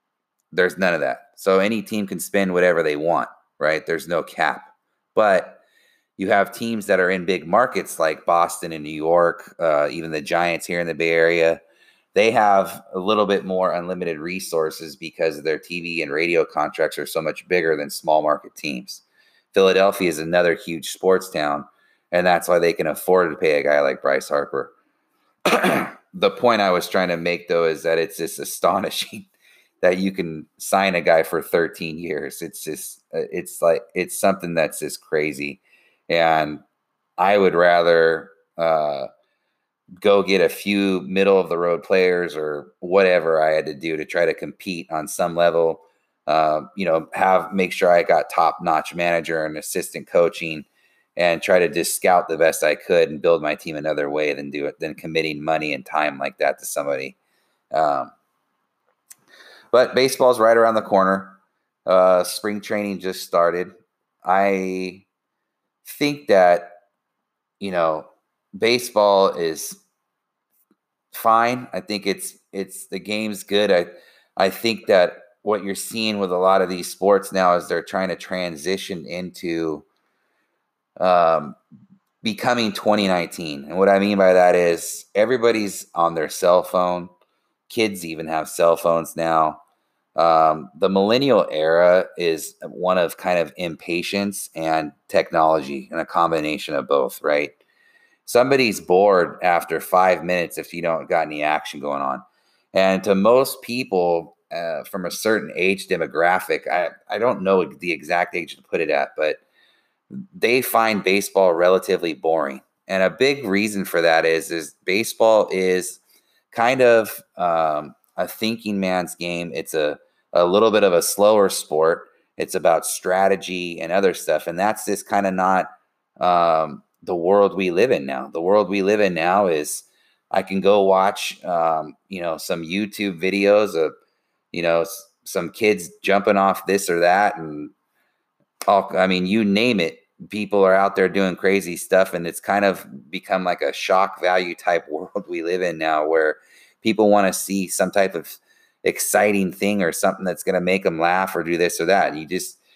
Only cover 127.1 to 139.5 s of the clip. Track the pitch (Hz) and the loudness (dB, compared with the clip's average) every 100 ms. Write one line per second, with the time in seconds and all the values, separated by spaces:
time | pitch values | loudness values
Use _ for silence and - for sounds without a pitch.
127.1 | 87 85 101 98 101 92 87 127 87 67 | -2 4 4 4 2 -4 -4 -4 -4 -4
128.1 | 67 67 82 87 104 92 101 95 107 98 | -10 -10 -4 2 2 2 -2 0 2 0
129.1 | 82 85 98 98 78 76 - - _ _ | 0 0 2 2 0 -4 -10 -14 _ _
130.1 | _ - - 95 95 92 104 98 95 98 | _ -6 -4 -2 0 4 4 4 4 2
131.1 | - - - 90 85 82 80 78 - - | -2 -8 -10 -4 -2 0 -2 -6 -16 -14
132.1 | 95 85 78 - 87 80 95 104 - 101 | -8 -6 -6 -6 -8 -6 -4 -4 -6 -6
133.1 | 82 95 98 98 104 104 82 76 - _ | -4 -2 2 4 4 2 0 -2 -4 _
134.1 | _ _ _ _ 87 85 85 82 - - | _ _ _ _ -4 0 0 -2 -8 -18
135.1 | _ - 95 82 - 107 101 87 - - | _ -10 -8 -8 0 0 0 -4 -8 0
136.1 | 98 104 101 98 92 - 98 - 85 87 | 0 2 2 2 0 0 0 0 2 4
137.1 | 95 104 85 80 76 73 _ _ _ _ | 4 2 -2 -10 -12 -14 _ _ _ _
138.1 | _ _ _ _ - - 101 95 82 95 | _ _ _ _ -6 2 2 2 0 2
139.1 | 92 92 107 104 | 0 0 0 2